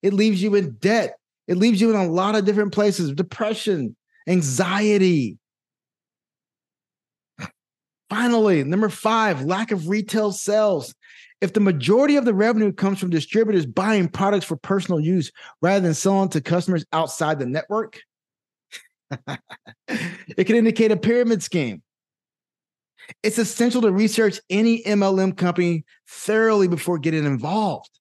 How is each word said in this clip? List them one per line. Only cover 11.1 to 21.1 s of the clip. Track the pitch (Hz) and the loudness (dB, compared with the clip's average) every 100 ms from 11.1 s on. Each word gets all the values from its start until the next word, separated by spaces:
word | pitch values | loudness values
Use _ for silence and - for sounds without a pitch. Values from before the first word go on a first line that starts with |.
| - - _ | -20 -20 _
If | 190 | -2
the | 214 | 2
majority | 202 160 123 220 285 285 | 2 2 2 4 4 4
of | |
the | 247 | 2
revenue | 196 220 220 214 | 2 2 2 0
comes | - 196 190 | 0 -2 -2
from | 180 | -2
distributors | 165 - 214 220 196 143 | -2 0 0 2 2 0
buying | 117 196 214 185 | -2 0 2 0
products | - 196 208 | 0 0 0
for | - 156 | -2 -10
personal | - 196 - 170 | -2 -4 0 -2
use | 151 180 147 - - _ | 0 -2 -2 -10 -20 _
rather | 170 196 | 0 2
than | 180 | 2
selling | 156 190 196 190 | 0 0 2 0
to | 156 | -2
customers | 135 170 170 175 160 | -2 -2 0 -2 -2
outside | 160 160 - 156 156 | -4 -4 -2 -2 -2
the | 127 | -4
network, | 147 - 208 226 - - _ _ _ _ _ _ - _ _ _ | -6 -4 -6 -6 -12 -20 _ _ _ _ _ _ -20 _ _ _
<laughs> | 135 - - _ - - - - | -14 -12 -16 _ -20 -20 -20 -10
it | 233 170 170 - - 185 | -8 -8 -12 -12 -4 2
can | 233 | 4
indicate | 226 226 220 | 4 2 2
a | 208 | 2
pyramid | - | 2